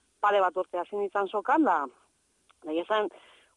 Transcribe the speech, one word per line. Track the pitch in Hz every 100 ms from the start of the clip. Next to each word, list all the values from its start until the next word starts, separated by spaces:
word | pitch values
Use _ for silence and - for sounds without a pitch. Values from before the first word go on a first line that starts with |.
| _ _
pare | 208 208
bat | 180 170
urte | 180 180
hasi | 175 208
nintzen | 202 202 196
sokan, | 208 196 302
da, | 277 165 139 - _ _ _ _ _ _
egia | 156 160
esan, | 175 214 208 - - - _